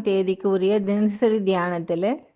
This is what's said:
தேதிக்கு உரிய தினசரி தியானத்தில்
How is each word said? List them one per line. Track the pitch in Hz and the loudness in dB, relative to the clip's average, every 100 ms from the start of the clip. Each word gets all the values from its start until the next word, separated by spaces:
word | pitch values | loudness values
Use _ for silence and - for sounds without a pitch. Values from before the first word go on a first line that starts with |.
தேதிக்கு | 208 190 185 190 202 | 0 0 0 0 0
உரிய | 190 190 214 | 2 2 0
தினசரி | 196 202 214 202 233 220 | 0 0 0 2 0 2
தியானத்தில் | 190 185 175 175 165 170 196 277 - | 0 0 0 -4 -4 -2 -2 -4 -8